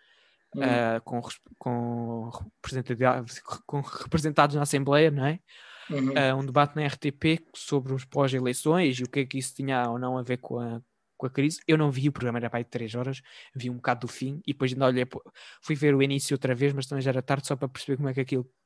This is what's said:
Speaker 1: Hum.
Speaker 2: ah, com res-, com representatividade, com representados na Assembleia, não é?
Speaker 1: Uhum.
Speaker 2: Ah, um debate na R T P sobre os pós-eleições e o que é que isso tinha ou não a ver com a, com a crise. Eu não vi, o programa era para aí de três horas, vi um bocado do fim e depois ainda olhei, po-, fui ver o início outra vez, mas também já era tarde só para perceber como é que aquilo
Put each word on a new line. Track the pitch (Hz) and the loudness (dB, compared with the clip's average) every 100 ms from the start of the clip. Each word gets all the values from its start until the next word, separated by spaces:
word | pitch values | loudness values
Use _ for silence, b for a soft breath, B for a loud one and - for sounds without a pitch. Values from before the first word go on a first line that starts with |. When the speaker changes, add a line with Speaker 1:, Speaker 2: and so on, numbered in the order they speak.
| _ _ _ _ _ | _ _ _ _ _
Speaker 1:
Hum. | - | -2
Speaker 2:
ah, | 135 120 113 113 | 0 2 2 -2
com | - 120 | -4 -8
res-, | 117 - - - | -8 -14 -18 -8
com | 127 120 120 120 117 117 113 - - _ | -4 -2 -2 -4 -4 -6 -8 -10 -14 _
representatividade, | - 131 120 117 127 127 120 - - - | -8 -6 -4 0 2 2 -4 -12 -12 -14
com | - 143 | -8 -6
representados | 139 - - 165 151 151 147 147 | -6 -10 -2 0 2 4 4 4
na | |
Assembleia, | 143 139 139 143 160 | 2 2 4 6 6
não | 143 | 4
é? | 135 170 _ B B B B | 0 -2 _ B B B B
Speaker 1:
Uhum. | 143 131 139 | -2 0 4
Speaker 2:
Ah, | 135 | 2
um | 135 | 2
debate | 135 135 143 | 2 4 4
na | 151 | 2
R | 147 - | -2 0
T | 147 | -4
P | 139 160 165 - | 0 2 0 -2
sobre | - - 143 131 | -14 -2 -2 0
os | 135 | -6
pós-eleições | 131 147 135 131 127 123 156 170 165 123 | -2 2 2 2 0 0 2 4 4 2
e | |
o | 127 | -2
que | 143 | -2
é | |
que | 131 - | -2 -4
isso | 127 | -6
tinha | - 135 131 120 | -6 -2 0 0
ou | 120 | -2
não | 127 127 | -4 -4
a | |
ver | 120 127 | -4 -6
com | - 123 | -4 -6
a, | 117 117 - _ _ - | -6 -8 -12 _ _ -8
com | 127 | -6
a | |
crise. | 131 143 165 - | 0 0 0 2
Eu | 156 | 4
não | 151 | 4
vi, | 131 143 | 2 0
o | |
programa | 139 123 117 | 0 -2 -2
era | 117 | -2
para | 120 | -4
aí | |
de | 120 | -4
três | 123 113 117 | -8 -6 -6
horas, | 127 135 B B B | -6 -8 B B B
vi | 131 123 | -10 -8
um | 123 | -4
bocado | 123 120 | -2 -2
do | 120 | -2
fim | - 131 143 | -8 -8 -6
e | - | -6
depois | 143 131 | -2 -2
ainda | 127 131 | 2 2
olhei, | 127 123 | 2 -2
po-, | - - - B B | -6 -16 -20 B B
fui | - 151 | -6 2
ver | 147 | 4
o | 139 | 6
início | 139 139 - | 4 2 -2
outra | 135 135 123 | -2 0 2
vez, | 143 | 0
mas | 139 131 | 0 -4
também | 139 | -2
já | 131 | 0
era | 127 | 0
tarde | 127 139 - | 0 -2 -2
só | |
para | 131 135 | -4 -4
perceber | - - 135 | -6 -4 -2
como | 143 | -2
é | |
que | 131 | -2
aquilo | 131 131 123 _ | -2 -2 -4 _